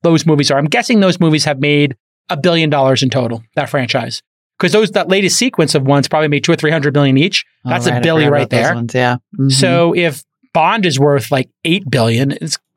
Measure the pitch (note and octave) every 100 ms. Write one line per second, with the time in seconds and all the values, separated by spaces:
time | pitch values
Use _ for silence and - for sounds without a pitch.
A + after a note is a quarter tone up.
0 | E3+ D#3+ E3 D3+ C#3+ C#3 D3 A#3 A#3 A3
1 | G3 F3+ E3 D#3 D3+ C3+ C#3+ D3 C#3+ B2
2 | _ _ _ E3+ F3+ E3+ D#3+ C#3+ C3+ B2+
3 | C3 C#3 A#2 A#2 - - C#3 D3 A#2+ C3
4 | A#2 - - _ _ _ F3+ G3 A3 G3+
5 | E3+ F#3+ F#3+ - B3 - D#3 D#3 C3+ C#3+
6 | C3 D#3 D#3 D3 C#3 E3 D#3 D#3+ C#3+ C#3+
7 | C#3+ C3+ E3 - - _ B2 E3+ F3+ B2
8 | A#2+ D#3+ D3 C#3+ C#3 A#2+ A#2+ A#2+ A#2 B2+
9 | B2 B2 - G#3 C3+ C3+ F#3 E3+ E3+ F3
10 | E3+ C#3+ - _ _ E3+ D#3+ A3+ F3+ C3
11 | D3 C#3 A2+ C#3 C3 _ E3 F3+ F3 B2+
12 | A2+ A#2 C#3 - D#3+ - -